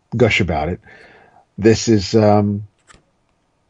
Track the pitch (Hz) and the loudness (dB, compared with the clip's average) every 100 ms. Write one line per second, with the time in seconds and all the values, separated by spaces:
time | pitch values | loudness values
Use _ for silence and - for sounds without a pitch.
0 | _ 117 113 - 87 76 78 90 - - | _ 0 0 0 -2 -4 -6 -8 -12 -20
1 | - - _ _ _ - 107 110 - 107 | -20 -20 _ _ _ -2 0 2 2 0
2 | 92 113 104 104 104 101 104 _ _ - | 0 0 2 2 0 -4 -10 _ _ -20
3 | _ _ _ _ _ _ _ | _ _ _ _ _ _ _